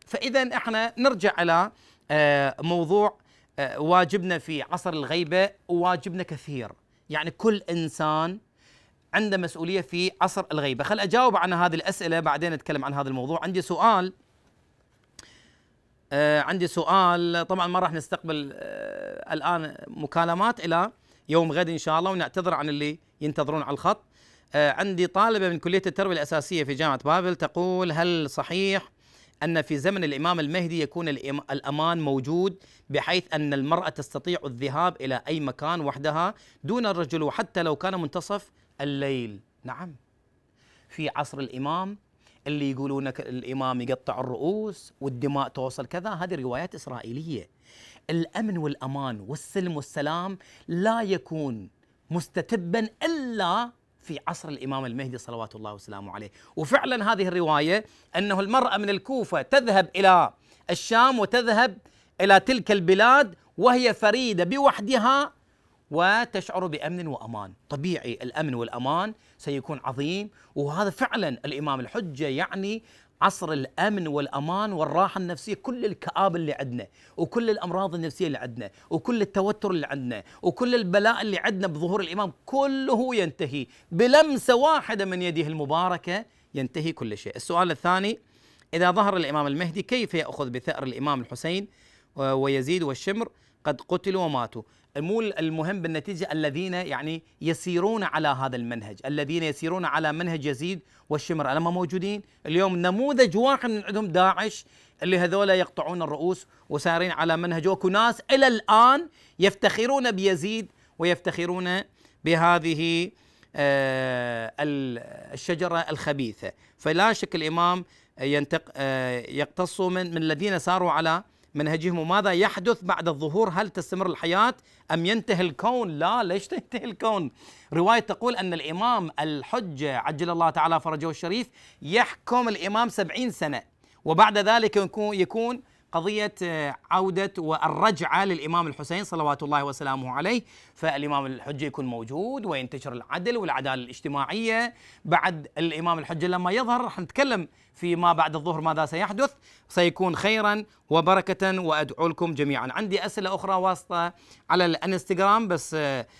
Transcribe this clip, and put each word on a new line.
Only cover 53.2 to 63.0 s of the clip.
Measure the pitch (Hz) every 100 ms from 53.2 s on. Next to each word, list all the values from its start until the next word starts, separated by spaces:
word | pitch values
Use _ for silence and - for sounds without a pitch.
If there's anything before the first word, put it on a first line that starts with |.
| 254 226 175 196 240 - _ _
في | - 151 -
عصر | 175 160
الإمام | 143 131 135
المهدي | 131 117 135 123
صلوات | - 117 110 110
الله | 107
وسلامه | 104 - 101 101
عليه. | 101 104 - - -
وفعلًا | 156 262 262 247 208
هذه | 220 185
الرواية | 180 165 151 151 175 - _ _ 175
أنه | 202 190
المرأة | 196 254 247 202
من | 202
الكوفة | 196 - 262 196 160
تذهب | 131 269 240 190 180 185
إلى | 190 180 131 - _ _ -
الشام | 175 - 226 254 254
وتذهب | 196 247 233 214 254 - - _ _ -
إلى | 196 196
تلك | 190 254 180
البلاد | 202 170 190